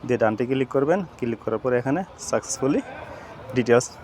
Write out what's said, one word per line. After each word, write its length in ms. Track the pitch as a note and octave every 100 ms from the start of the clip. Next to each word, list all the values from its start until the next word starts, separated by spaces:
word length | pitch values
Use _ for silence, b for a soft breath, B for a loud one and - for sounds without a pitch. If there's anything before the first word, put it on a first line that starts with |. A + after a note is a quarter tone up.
| C3+
দিয়ে 120 | A#2+
ডানটি 220 | A2+ A2 B2
ক্লিক 200 | C3+ C3 C#3
করবেন। 240 | C#3 F#3 F3+ -
ক্লিক 220 | A#2+ A#2
করার 160 | - A2
পরে 100 | C3 B2
এখানে 200 | B2+ D3 F#3+ - -
সাকসেসফুলি 520 | A#2 - - C3 F#3+ - - - B B B - B2+
ডিটেলস 300 | A#2 A#2+ - -